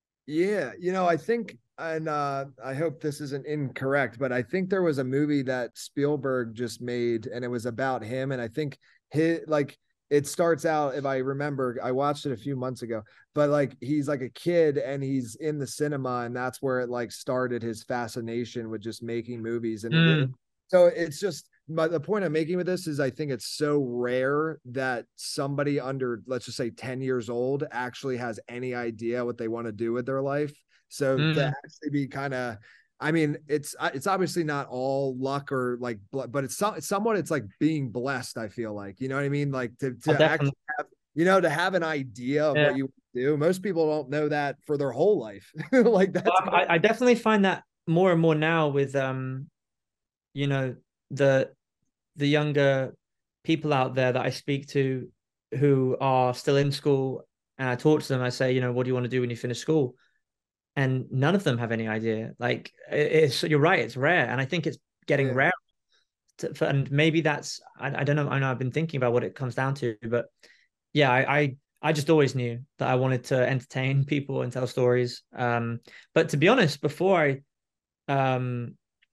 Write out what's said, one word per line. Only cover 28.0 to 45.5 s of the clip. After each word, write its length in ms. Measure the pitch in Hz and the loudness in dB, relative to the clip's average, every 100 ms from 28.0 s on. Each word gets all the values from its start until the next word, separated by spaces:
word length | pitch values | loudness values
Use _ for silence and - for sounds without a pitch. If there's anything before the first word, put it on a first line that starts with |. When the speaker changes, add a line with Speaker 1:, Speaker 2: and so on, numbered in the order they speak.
| 135 123 | -6 -4
Speaker 1:
has 200 | 123 117 - | -4 -8 -10
any 260 | 120 127 | -8 -6
idea 500 | 123 117 110 117 120 | -4 -6 -6 -4 -2
what 140 | 120 117 | -4 -4
they 100 | 113 | -6
wanna 240 | 117 117 | -4 -6
do 220 | 104 117 | -4 -4
with 100 | 123 | -4
their 160 | 123 135 | -2 -2
life. 340 | 139 143 147 - _ _ _ | -2 -2 -4 -8 _ _ _
So 300 | - 135 135 | -2 0 2
Speaker 2:
Mm. 160 | 156 | 2
Speaker 1:
to 200 | 156 147 143 | 2 0 -2
actually 260 | - - 147 | -10 -10 -4
be 160 | 143 131 | -4 -4
kinda, 520 | 135 139 127 123 107 - - _ - | -6 -6 -4 -6 -8 -16 -20 _ -6
I 100 | 139 | 0
mean, 260 | 165 151 147 - | 2 2 -2 -2
it's, 260 | 151 147 - | -4 -4 -6
uh, 100 | 165 | -4
it's 140 | 135 202 | -2 -2
obviously 380 | 185 180 175 | 0 0 -2
not 240 | 156 143 131 | -2 -4 -4
all 480 | 123 131 135 135 127 | -4 -2 -2 -2 -2
luck 320 | 131 139 139 | -4 -4 -4
or, 260 | 135 123 120 | -4 -2 -4
like, 180 | 123 107 98 | -6 -8 -8
bl-, 160 | 135 120 | -8 -6
but 160 | 139 | -4
it's 120 | 131 - | -4 -2
so-, 180 | 208 | -4
it's 120 | 160 - | -4 -4
somewhat, 300 | 202 226 208 | -2 0 0
it's 160 | 147 | 0
like 120 | 151 104 - | -4 -4 -2
being 320 | 151 156 131 | 0 0 -4
blessed, 480 | 120 131 131 - 120 | -4 -4 -4 -6 -10
I 100 | 107 | -10
feel 240 | 117 110 | -8 -8
like, 280 | 104 98 95 | -8 -12 -8
you 80 | 131 | -4
know 80 | 135 | -2
what 80 | |
I 40 | 143 | -2
mean? 220 | 143 143 | 0 -2
Like, 260 | 131 123 - | -2 -6 -6
to, 120 | 135 | -8
to 200 | 120 156 | -4 0
Speaker 2:
Oh, 20 | |
definitely. 120 | 143 151 | 4 4
Speaker 1:
actually 260 | 156 139 - - - | 4 0 -2 -8 -8
have, 80 | - _ _ | -8 _ _
you 100 | 143 | 0
know, 160 | 175 190 | 4 6
to 100 | 175 | 4
have 240 | 151 185 | 2 0
an 80 | 185 | 0
idea 600 | 160 151 131 104 123 147 | 0 -4 -6 -8 -2 0
of 120 | 151 147 | 2 4
Speaker 2:
Yeah. 120 | 147 | 4
Speaker 1:
what 80 | 135 | 2
you 160 | 135 _ _ | -4 _ _
do. 240 | 123 135 151 | -4 0 2
Most 240 | 160 185 | 2 0
people 280 | 202 170 156 | -2 0 2
don't 200 | 151 147 | 0 -2
know 200 | 147 151 | -2 0
that 340 | 147 143 - | 0 -2 -6
for 140 | - 143 | -4 -2
their 160 | 139 | -2
whole 260 | 120 185 190 | 2 4 2
life. 340 | 107 98 - | 0 -12 -16